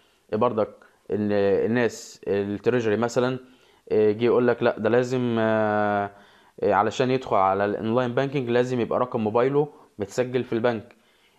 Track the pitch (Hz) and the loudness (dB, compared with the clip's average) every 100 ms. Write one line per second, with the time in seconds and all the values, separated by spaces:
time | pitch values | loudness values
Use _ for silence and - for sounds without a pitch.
0 | _ _ - 107 120 110 104 - - _ | _ _ -6 0 0 0 -4 -4 -20 _
1 | - 104 104 104 101 95 104 120 113 - | -6 -4 0 0 2 2 2 2 0 -4
2 | - - - 98 101 101 - 123 113 104 | -18 -12 -4 -2 -2 -4 -2 0 0 0
3 | 117 127 123 127 - _ _ _ - - | 0 0 0 -2 -10 _ _ _ -2 2
4 | 107 107 117 113 123 117 120 - 107 120 | 2 2 2 4 2 2 0 0 2 2
5 | 123 127 123 113 110 110 107 104 104 104 | 0 -2 0 0 0 0 0 0 0 -2
6 | 101 - - _ _ - 98 95 107 - | -4 -8 -20 _ _ -4 2 2 2 0
7 | 127 127 - 107 95 95 101 104 110 117 | 0 0 0 2 2 2 0 -2 -2 -2
8 | 123 123 135 143 120 120 123 127 110 98 | 0 -2 -2 -4 0 0 0 -2 -2 -2
9 | 123 123 107 117 127 143 151 - - - | -2 -2 -2 0 0 0 -2 -6 -18 -10
10 | 101 - 127 123 120 117 120 113 - - | -8 -4 -2 -2 -2 -2 0 -2 -8 -20
11 | _ _ _ | _ _ _